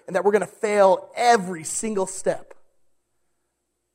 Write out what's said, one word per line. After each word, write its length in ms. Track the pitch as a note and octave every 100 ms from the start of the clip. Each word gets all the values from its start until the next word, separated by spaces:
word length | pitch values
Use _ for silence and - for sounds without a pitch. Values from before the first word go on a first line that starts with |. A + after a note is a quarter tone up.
| -
and 80 |
that 100 | F3+
we're 80 | F#3+
gonna 140 | G3+ F3
fail 640 | - G#3+ G#3 F#3+ F3+ - -
every 480 | A#3+ A#3 F3+ E3+
single 420 | D#3 - A3 G3+ F#3
step. 480 | - F#3 D#3+ - - _ _ _ _ _ _ _ _ _ _ _ _ _